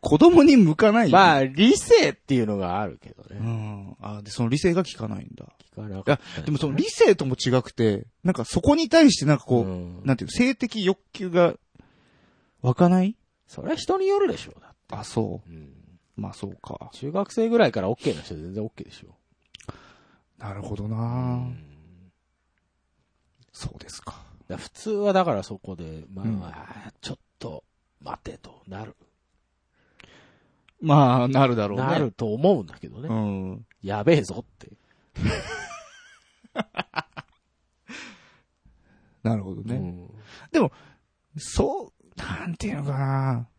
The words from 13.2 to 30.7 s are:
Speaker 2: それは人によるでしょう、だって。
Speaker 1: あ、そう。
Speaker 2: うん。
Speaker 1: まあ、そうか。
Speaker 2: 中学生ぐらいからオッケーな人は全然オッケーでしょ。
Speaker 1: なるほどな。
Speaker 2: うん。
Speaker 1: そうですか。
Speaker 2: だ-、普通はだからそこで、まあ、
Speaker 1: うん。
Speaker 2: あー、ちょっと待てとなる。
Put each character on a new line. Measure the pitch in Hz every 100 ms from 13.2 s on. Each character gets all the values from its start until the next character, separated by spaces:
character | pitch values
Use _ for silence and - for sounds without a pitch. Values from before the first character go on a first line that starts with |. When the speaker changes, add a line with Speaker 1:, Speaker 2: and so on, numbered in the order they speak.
| _ _ _
Speaker 2:
そ | -
れ | -
は | 311
人 | - 381
に | 381
よ | 403
る | 381
で | -
し | -
ょ | -
う、 |
だ | -
っ |
て。 | _ _ 104
Speaker 1:
あ、 |
そ | 107 - 107 104 85
う。 |
Speaker 2:
う |
ん。 | 82 71 69 82 87 _ -
Speaker 1:
ま | 98
あ、 |
そ | - 101
う | 92
か。 | - - -
Speaker 2:
中 | - 139
学 | 180 202
生 | - 226
ぐ | 226
ら | 160
い |
か | 107
ら | 92
オ | 123
ッ |
ケ | 147
ー | 80
な |
人 | - 80
は |
全 | 82
然 | 98
オ | 107
ッ |
ケ | -
ー | -
で |
し | - -
ょ。 | _ _ _ _ - - - - _ _ _ _ _
Speaker 1:
な | 107
る | 98
ほ | 113 104
ど | 104
な。 | 110
Speaker 2:
う | 117 123 123 123 123
ん。 | - 73 73 80 87 _ _ _ _ _ _ _ _ _ _ _ _ _ _ _
Speaker 1:
そ | - - -
う |
で | -
す | -
か。 | - - - - _
Speaker 2:
だ-、 | 90
普 | -
通 | - 214
は | 208 202
だ | 190 170
か |
ら | 104
そ | - 101
こ | - 87
で、 | 82 80 78
ま | 95
あ、 | 110
Speaker 1:
う |
ん。 | 104
Speaker 2:
あ | 85 73 76 107 104
ー、 | _
ち | -
ょ | 135
っ | _ _
と | 120 78 _ _ _ _
待 | - -
て | - -
と | - - -
な | 95 110
る。 | - _ _ _ _ _ _ _ _ _ _ - - _ _ _ _ _